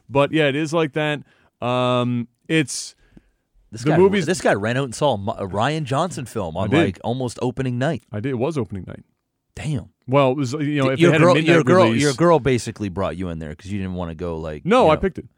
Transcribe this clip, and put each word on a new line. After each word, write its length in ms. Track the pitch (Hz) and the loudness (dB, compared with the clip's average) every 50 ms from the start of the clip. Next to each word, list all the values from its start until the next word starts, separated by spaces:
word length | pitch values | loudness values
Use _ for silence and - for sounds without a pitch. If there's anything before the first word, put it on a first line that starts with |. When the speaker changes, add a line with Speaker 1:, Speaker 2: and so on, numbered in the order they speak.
| _ - | _ -2
Speaker 1:
But 220 | 113 139 143 - 143 | 2 2 2 2 2
yeah, 140 | 156 151 | 2 2
it 80 | 139 131 | 2 0
is 180 | 147 165 143 165 | 0 -2 -2 0
like 200 | 170 160 135 - | -2 -2 -2 -2
that. 280 | 156 151 151 147 127 - - _ _ _ _ _ _ | -2 -2 -2 -4 -6 -8 -14 _ _ _ _ _ _
Um, 640 | 113 123 127 127 127 123 123 123 120 123 123 120 117 - _ _ _ | -4 -2 0 0 0 2 2 0 0 0 -2 -2 -4 -6 _ _ _
it's 480 | - 160 160 139 - - - - - - _ _ _ _ - _ _ _ _ _ _ _ _ _ _ | -2 0 0 0 -2 -6 -10 -10 -12 -16 _ _ _ _ -20 _ _ _ _ _ _ _ _ _ _
Speaker 2:
This 120 | - 110 117 | -14 -4 0
Speaker 1:
the 80 | 151 | 2
Speaker 2:
guy, 60 | 160 | 4
Speaker 1:
movies 280 | 170 190 196 202 196 156 | 6 6 6 4 2 0
Speaker 2:
this 160 | 151 185 - | 0 -2 0
guy 140 | - 220 143 | 0 0 0
ran 220 | 101 101 113 123 | 2 0 0 0
out 80 | 131 143 | -2 -2
and 100 | 123 110 | -4 -2
saw 180 | - 151 143 113 | 0 0 0 0
a 40 | 101 | 0
Mo-, 140 | 98 113 - | -2 -6 -6
a 100 | - 101 | -6 -6
Rian 360 | 92 92 101 117 143 156 160 151 | -4 -2 0 0 0 0 -2 -4
Johnson 420 | 110 135 143 175 180 - 165 123 | -2 -2 -2 -2 -4 -6 -10 -10
film 320 | - - 110 92 82 78 | -8 -6 -6 -6 -4 -4
Speaker 1:
I 40 | - | -4
Speaker 2:
on, 80 | - 98 | -2 2
Speaker 1:
did. 60 | 127 165 160 | 2 2 2
Speaker 2:
like, 140 | 98 92 - - | 0 -2 -4 -6
almost 340 | 110 123 131 127 117 - - | -6 -4 -4 -6 -6 -6 -4
opening 380 | 120 127 117 127 131 127 120 | -4 -4 -4 -4 -4 -4 -2
night. 260 | 120 131 165 151 - - _ | -2 -2 -2 -4 -6 -8 _
Speaker 1:
I 80 | 107 107 | -8 -6
did. 100 | 110 139 | -6 -4
It 100 | 131 107 | -4 -2
was 180 | 123 165 156 | -4 -2 -2
opening 280 | 135 107 - 98 92 80 | -4 -6 -6 -8 -10 -12
night. 160 | - - - - _ _ _ _ _ _ _ _ _ _ | -12 -16 -18 -20 _ _ _ _ _ _ _ _ _ _
Speaker 2:
Damn. 360 | - - 156 147 - 92 - _ _ _ 123 | -10 -6 -6 -4 -6 -6 -10 _ _ _ 0
Speaker 1:
Well, 200 | 131 143 139 127 | 2 4 4 4
it 60 | 131 | 2
was, 160 | 147 139 117 139 | 0 -2 -4 -4
you 300 | 156 143 147 147 143 135 | -4 -2 -2 0 2 2
know, 60 | 131 | 2
if 80 | 135 151 | 2 4
Speaker 2:
Your 120 | 165 170 | 4 4
Speaker 1:
they 20 | 156 | 6
had 60 | 156 | 6
a 40 | 170 | 6
Speaker 2:
girl, 80 | 180 175 | 6 6
Speaker 1:
midnight 180 | 160 160 165 170 | 4 4 4 4
Speaker 2:
your 80 | 160 - | 4 4
girl, 220 | 123 113 - - | 4 4 6 6
Speaker 1:
release 160 | 110 113 127 | 4 4 2
Speaker 2:
your 120 | 143 147 127 | 2 0 2
girl 260 | 113 165 175 165 143 | 2 4 4 4 4
basically 500 | 113 139 127 110 - 117 104 - 104 98 | 2 0 0 0 -2 -6 -8 -6 -6 -6
brought 260 | 82 98 95 80 78 | -4 -4 -4 -4 -4
you 120 | 90 95 87 | -4 -6 -6
in 100 | 82 80 | -6 -8
there 160 | 80 76 78 | -8 -10 -12
'cause 160 | - - 92 | -14 -10 -8
you 80 | 104 98 | -6 -6
didn't 140 | 95 92 90 | -6 -6 -6
wanna 180 | 90 87 82 82 | -6 -6 -8 -8
go, 220 | 80 90 87 80 | -8 -8 -6 -6
like, 280 | 80 82 78 76 76 - | -6 -8 -8 -10 -6 -2
Speaker 1:
No, 200 | 180 233 254 202 | 2 2 4 4
Speaker 2:
you 60 | 156 | 4
Speaker 1:
I 40 | 151 | 4
Speaker 2:
know. 40 | 156 | 2
Speaker 1:
picked 160 | - 190 - - | 0 -4 -6 -6
it. 80 | 123 - _ | -12 -16 _